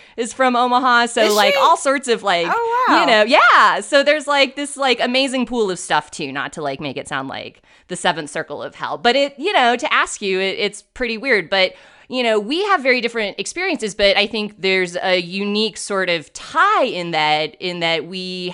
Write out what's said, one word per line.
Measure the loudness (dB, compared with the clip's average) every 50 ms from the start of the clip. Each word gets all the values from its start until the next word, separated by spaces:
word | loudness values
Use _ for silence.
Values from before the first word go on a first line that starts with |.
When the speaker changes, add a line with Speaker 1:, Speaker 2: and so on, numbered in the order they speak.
| -20 -12 _
Speaker 1:
is | -6 -6 -4
from | -2 0 0 2 2
Omaha. | 2 2 2 2 2 2 4 4 4 2
So, | 2 2 2
Speaker 2:
Is | 2 4 4
Speaker 1:
like, | 4 4 4 4
Speaker 2:
she? | 4
Speaker 1:
all | 4 4 4
sorts | 2 2 0 -2 0 0 -2
of, | -2 0 0
like, | 0 0 0 0 0
Speaker 2:
Oh, | -2 -2 -2 -2 0 0 2 2
wow. | 2 2
Speaker 1:
you | 4
know, | 4 4 4
yeah. | 4 4 4 6 6 6 6 6 6 6 4 0
So | 0 2 2 2
there's, | 4 4 2 0 0
like, | 0 2 2 2 0 -2
this, | -4 -8 -8 -4
like, | -2 0 0 0 0
amazing | 0 0 0 0 0 0 0 -2 -4
pool | -2 -2 -2 -2 -2
of | -2 -4
stuff, | -4 -2 -2 -2 -2 -4
too, | -8 -10 -8 -8
not | -6 -6 -8 -8 -8
to, | -8
like, | -6 -6 -6 -6
make | -8 -8 -8
it | -10 -8
sound | -8 -6 -6 -6 -8
like | -10 -12 -12 -14 -18 _ _ _ _ _ _
the | -12 -8
seventh | -2 -2 -2 -2 -2 -4 -8
circle | -8 -8 -8 -8 -10 -10 -10
of | -12 -10
hell. | -8 -8 -8 -4 0
But | 0 2 2
it, | 2 2 0 -2 -4
you | -4 0
know, | 2 2 4 2 2
to | 0 -2 0 0
ask | 0 0 -2 -4 -6
you, | -4 -2 -2 0
it, | 0 -2 -2 -2
it's | -4 -4 -4 -8
pretty | -18 _ -10 -6 -6 -6 -6 -4
weird. | 0 0 2 2 2 0
But, | 0 2 2 0 -2 -6 -20 -20 -20 -20 _ -6
you | -4 -2 0
know, | 2 2 0
we | 0 -2 -2 -2 0
have | 0 0 2
very | 2 2 0 0
different | 0 -4 -4 -4 -4 -4 -6 -8
experiences, | -8 -8 -6 -4 -4 -4 -4 -4 -4 -6 0
but | 2 2 4 4
I | 4 0
think | 0 -2 -6 -6 -6 -6 -4
there's | -2 0 0 0 0 -2 -4
a | -4 -2 0 0 0
unique | 0 -4 -6 -6 -4 -2 -2 -2 -2 -2 -4
sort | -8 -8 -6 -4 -2 -2 -2
of | -2 -4 -6 -10
tie | -18 -18 -14 -4 0 2 2 4 4 2 0
in | 0 -2 -4 -6 -2
that, | -2 0 2 2 2 0 0 -4 -6 -8
in | -8 -8 -4 -2
that | -2 -2 -2 -2 -4
we | -6 -10 -10 -8 -8 -8 -8 -8 -10